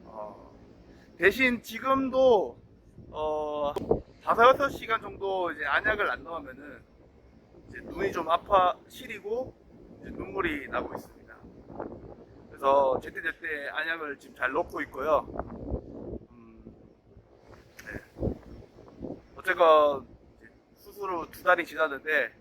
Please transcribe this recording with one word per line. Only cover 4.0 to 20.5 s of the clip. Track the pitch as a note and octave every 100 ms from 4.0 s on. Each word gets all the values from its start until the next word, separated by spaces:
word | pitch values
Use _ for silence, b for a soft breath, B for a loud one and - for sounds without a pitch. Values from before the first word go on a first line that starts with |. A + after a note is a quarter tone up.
| - -
다섯, | - F3+ A#3+
여섯 | C4+ C#4
시간 | - A#3 A3+
정도 | G#3 F#3 G3 F#3+ F3
이제 | D3+ D3+
안약을 | D3+ G#3 G#3+ F#3
안 | B2
넣으면은 | C#3 E3 C#3 B2+ D3 B2 _ _ - _ - - _ - -
이제 | B2
눈이 | - E3 G3
좀 | F3 D#3+
아파, | E3+ - G3 F3+ - -
시리고 | - B3+ G#3+ G3+ A3+ C4 - _ - - -
이제 | -
눈물이 | - - - E3+ D3 B2+
나고 | A#2+ - -
있습니다. | - - - A2+ A2+ - A1+ A#1 - - - - - - -
그래서 | - C#3+ C#3 C3+ B2+
제때제때 | D#3+ F#3 E3+ - E3 D3+ C#3+
안약을 | C#3+ D#3+ E3 D3+ C#3
지금 | - -
잘 | B2+
넣고 | C#3 E3+ F3
있고요. | C#3+ - C#3+ C#3+ A#2 - - - - - - - - - -
음, | A#2 A2+ A2+ A2+ - - _ _ - _ _ - - - - -
네. | G2+ - A#2 A#2 - - - - - - - - A2+ - B2+
어쨌건 | - F3 E3 D#3 D3 C#3 B2+ - _ _
이제 | A2+